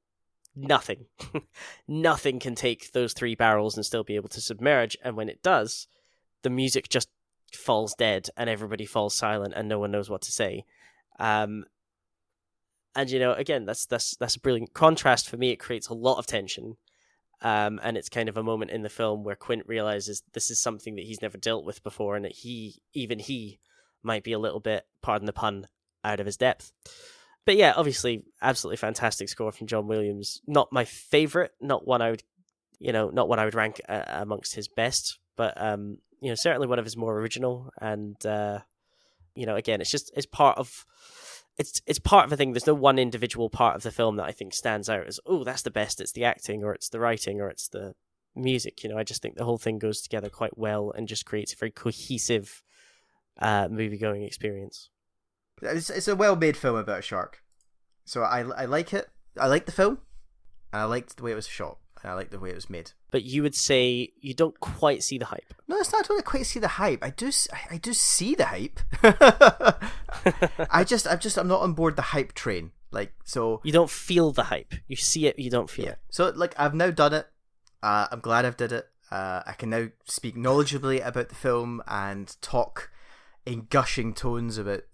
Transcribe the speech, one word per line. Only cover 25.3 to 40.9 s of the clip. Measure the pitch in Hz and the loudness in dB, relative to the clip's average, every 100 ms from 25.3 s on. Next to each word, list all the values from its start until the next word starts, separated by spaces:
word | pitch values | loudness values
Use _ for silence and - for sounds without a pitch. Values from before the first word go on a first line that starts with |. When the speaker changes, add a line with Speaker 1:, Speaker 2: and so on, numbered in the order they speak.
Speaker 1:
pun, | - 110 101 101 _ _ _ | -4 -4 -4 -10 _ _ _
out | 107 104 | -4 -4
of | 101 | -4
his | 101 | 0
depth. | 127 - - _ - - - - _ _ | 2 0 -6 _ -20 -20 -20 -20 _ _
But | - 202 | 2 8
yeah, | 180 127 | 8 6
obviously, | 151 131 123 117 - _ | 2 0 -2 -2 -6 _
absolutely | 123 131 87 101 | 0 0 -2 -4
fantastic | 107 110 117 - 101 | -4 0 -2 -2 -6
score | - 107 | -4 -6
from | - 110 | -6 -4
John | 110 104 | -2 0
Williams. | 110 104 101 101 - - | 0 0 -2 -8 -10 0
Not | 147 - | 2 4
my | 131 117 | 2 -2
favorite, | - - 147 156 170 175 - | -6 2 4 4 2 -2 -4
not | 139 135 - | -2 -2 2
one | 123 | 2
I | 117 | 2
would, | 113 - _ _ _ _ _ | -2 -8 _ _ _ _ _
you | - | -2
know, | 113 107 | 0 0
not | 71 98 | 0 2
one | 113 | 2
I | |
would | 110 | 2
rank, | 110 107 107 - | 0 -2 -2 -6
uh, | 101 - | -6 -4
amongst | 71 104 104 - | -6 -6 -6 -6
his | - 104 | -10 -8
best, | - 117 131 - - _ - | -2 0 0 -4 -8 _ -4
but, | 113 - | -4 -2
um, | 110 104 104 101 _ _ | -4 -4 -6 -12 _ _
you | 135 | -6
know, | 113 | 0
certainly | 170 139 135 | 2 2 2
one | 123 | 0
of | 110 | -2
his | 110 | -4
more | 113 107 | -2 -2
original. | 113 120 127 123 131 - | -2 -2 -2 -4 -8 -10
And, | 110 107 104 104 | -6 -6 -6 -8
uh, | 107 107 104 101 - _ _ _ _ _ _ | -4 -2 -2 -4 -10 _ _ _ _ _ _
you | - | -8
know, | 117 104 | -4 -2
again, | 113 107 | 0 -2
it's | 85 | -2
just, | 143 - - | -4 -6 -8
it's | |
part | - - 143 - | -8 4 6 6
of, | 127 - - | -2 -10 -20